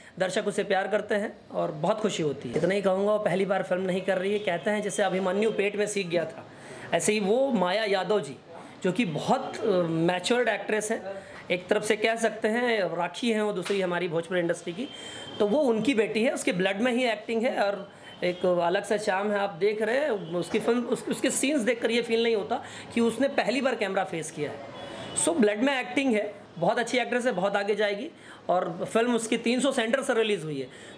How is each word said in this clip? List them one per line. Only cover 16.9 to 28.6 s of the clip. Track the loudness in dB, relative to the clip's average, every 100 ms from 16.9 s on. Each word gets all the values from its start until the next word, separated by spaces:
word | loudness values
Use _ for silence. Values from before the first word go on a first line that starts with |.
ही | 2 2
acting | 0 -2 0
है | 0 2
और | 0 0 -8 -16 -20 -4
एक | -2 2 2
अलग | 4 4 2
सा | 0 0
charm | 0 0 0
है। | 0
आप | 0
देख | 0 0 0
रहे | 0 0
हैं | 0
उसकी | -2 -2 -4 -2 0
film, | 2 0
उस-, | 0 -2 -2
उसके | -2 0
scenes | 0 2 2
देखकर | 0 0 0
ये | 0
feel | 2 2
नहीं | 2 0
होता | 0 -4 -6 -14 -4
कि | 0
उसने | 2 2 0
पहली | 2 0 0
बार | 0 0
camera | 0 0
face | -2 -4 -8
किया | -6 -6
है। | -6 -12 -12 -12 -12 -8 -2 0
So | 4
blood | 4 4
में | 2 0
acting | -4 -4 0
है, | 0 0 -8 -16 -2
बहुत | 0 2
अच्छी | 0 0
actress | 0 0 0
है, |
बहुत | 0 0 0
आगे | 0 0
जाएगी। | 0 -2 -6 -12 -20 -8 0
और | 0